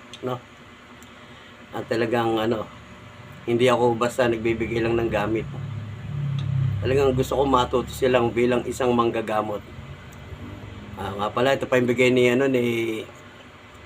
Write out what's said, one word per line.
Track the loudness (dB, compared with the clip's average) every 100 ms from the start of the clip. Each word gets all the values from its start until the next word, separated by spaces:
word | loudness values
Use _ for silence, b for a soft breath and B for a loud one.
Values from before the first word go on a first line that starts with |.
| -20 -10 -8
no? | -8 -10 -20 -20 -20 -20 -20 -20 B B B B B -14 -12
At | -4
talagang, | -2 0 0 0 0
ano, | 0 -2 -6 -14 -20 -20 -20 -20 -20 -12 -2
hindi | 2 4
ako | 4 2
basta | 2 0 2 0
nagbibigay | 2 0 -2 -2 -2
lang | 0 0
ng | 0
gamit. | 0 0 -2 -4 -10 -10 -10 -10 -12 -10 -6 -4 -4 -2 0 0 0
Talagang | 0 2 2
gusto | 2 0 0
ko | 4
matuto | 4 4 0 -2
silang | 0 2 4 4
bilang | 2 2 2 -2
isang | -2 2 4
manggagamot. | 2 0 -2 -2 -2 -6 -10 -16 -16 -16 -18 -18 -16 -14 -14 -14 -16 -16 -14 -10
Ah, | -8
nga | -4 -2
pala, | 2 2
ito | 2 2
pa | 2
yung | 2
bigay | 4 4
ni, | 6 6
ano, | 4 4
ni, | 2 2 0 -2 -4 -8 -16 -20 -20 -20 -20 -20 -20